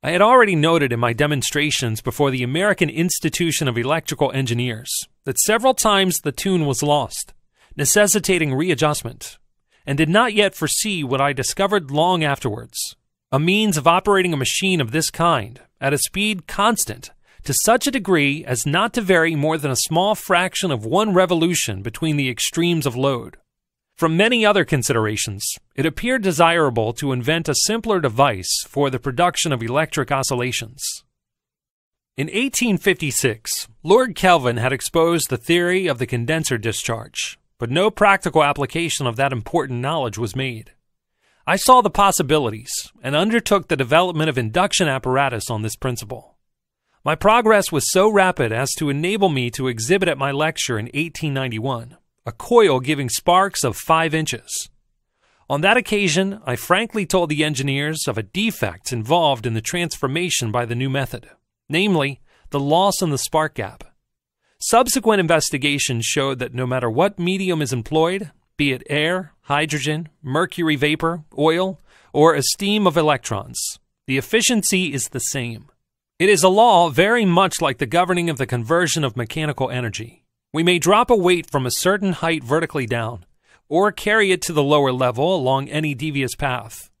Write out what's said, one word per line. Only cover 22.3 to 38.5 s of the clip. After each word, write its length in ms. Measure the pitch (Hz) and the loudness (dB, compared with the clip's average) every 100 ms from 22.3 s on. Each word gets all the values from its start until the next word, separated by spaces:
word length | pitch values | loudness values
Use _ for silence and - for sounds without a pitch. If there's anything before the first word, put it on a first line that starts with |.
| 117 - - 170 165 143 | -2 -4 -2 0 0 -2
of 80 | |
load. 420 | 117 135 127 113 - _ _ _ _ _ _ | 0 0 -2 -6 -18 _ _ _ _ _ _
From 200 | - 165 | 0 4
many 280 | 214 247 | 4 4
other 200 | 214 208 | 4 4
considerations, 800 | 160 147 113 123 107 107 - 98 - - _ | 2 0 0 0 0 -2 -6 -6 -8 -10 _
it 120 | - 147 | -4 -4
appeared 360 | - 240 254 | -2 -2 0
desirable 680 | 190 156 165 170 151 117 110 | 0 4 4 4 2 2 -2
to 180 | 120 143 | -2 -4
invent 360 | 127 120 165 165 | -2 0 -2 0
a 60 | |
simpler 460 | 143 - 220 226 196 | -2 0 -2 0 0
device 640 | 147 110 143 101 92 - - | 0 2 2 2 -4 -6 -4
for 220 | - 143 | -2 -2
the 80 | 127 | -2
production 540 | - 127 175 175 170 | -6 0 0 0 -2
of 100 | 135 | -2
electric 500 | 113 135 156 - 131 | -2 -2 -2 -2 -2
oscillations. 920 | 139 131 127 123 120 110 123 - - _ _ _ _ _ _ _ _ _ _ _ - | -2 -2 -2 -2 -4 -8 -10 -10 -10 _ _ _ _ _ _ _ _ _ _ _ -8
In 140 | 143 | -6
eighteen 480 | 208 269 - 247 190 | -2 -2 -2 0 0
fifty-six, 880 | - 180 151 - 127 110 - - - _ | 2 0 0 0 0 -2 -6 -8 -8 _
Lord 320 | 151 214 262 | 4 4 4
Kelvin 440 | 170 190 170 123 117 | 2 4 4 4 0
had 140 | 123 | -2
exposed 560 | 135 - 170 165 170 - | -2 -2 2 2 2 -2
the 80 | 123 | -6
theory 500 | - 170 175 185 185 | 0 0 2 0 0
of 120 | 127 | -2
the 80 | 123 | -4
condenser 520 | 123 117 160 156 120 | -4 -2 -2 -2 -2
discharge, 800 | 110 104 - 113 110 - - - _ _ | -2 -6 -4 -6 -6 -10 -10 -12 _ _
but 120 | 120 | -4
no 200 | 139 202 | 0 0
practical 540 | 208 208 196 180 156 | 2 2 4 2 2
application 640 | 147 | 2